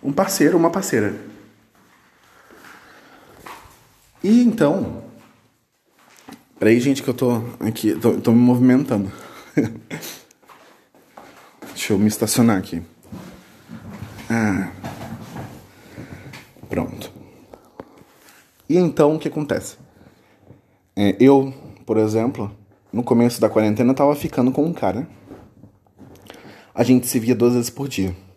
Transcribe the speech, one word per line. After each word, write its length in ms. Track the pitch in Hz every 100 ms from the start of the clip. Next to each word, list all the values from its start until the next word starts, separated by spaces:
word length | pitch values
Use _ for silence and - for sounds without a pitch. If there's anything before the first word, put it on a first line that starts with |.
um 80 | 143
parceiro 420 | 139 196 - 151
ou 60 | 180
uma 100 | 165
parceira. 460 | 196 190 127 104 - - - - _ _ _ _ _ _ _ _ _ _ - - - - - - - - - - - - _ _ _ _ _
E 200 | 180 233
então, 580 | 240 - 143 185 107 - - - - _ _ _ _ _ _ _ _ - - - _ _
peraí, 200 | 104 120
gente, 220 | 139 135
que 80 | -
eu 40 |
tô 280 | 127 127 120 117 -
aqui, 360 | 107 107 107 -
tô, 240 | 120 92
tô 120 | -
me 60 | 117
movimentando. 760 | 120 123 127 127 127 110 95 - - - - -
<laughs> 80 | 110 110 - 151 - - _ _ _ - _ _ _ _ _ - - - - _ -
Deixa 200 | - -
eu 40 | 98
me 100 | 107
estacionar 500 | 107 110 - 117 98
aqui. 260 | 92 82 87 _ - - - - - _ - - - - - - -
Ah. 400 | 113 107 95 95 - - - - - - - - - - - - - - - - - - _ -
Pronto. 420 | - - - - - - - - - _ _ - - _ _ _ - _ _ _
E 100 | 165
então, 380 | 175 139 147 156
o 40 |
que 100 | 156
acontece? 480 | 151 147 - - - - _ - _ _ _ _ - _ _ _ -
É, 140 | 101 95
eu, 360 | 127 139 135 127 - - -
por 100 | 110
exemplo, 580 | 110 110 117 - 107 - _ _ _
no 100 | 104
começo 380 | 123 117 120 -
da 100 | 113
quarentena, 440 | 113 107 104 123
tava 200 | 135 143 143
ficando 340 | - - 127
com 140 | 131 151
um 80 |
cara. 340 | 170 - 151 160 - - - - _ - _ _ _ - - - - - - - -
A 80 |
gente 240 | 120 127 117
se 100 | 127
via 140 | 110
duas 200 | 120 120
vezes 160 | 123 117
por 180 | - 139
dia. 260 | - 98 90 -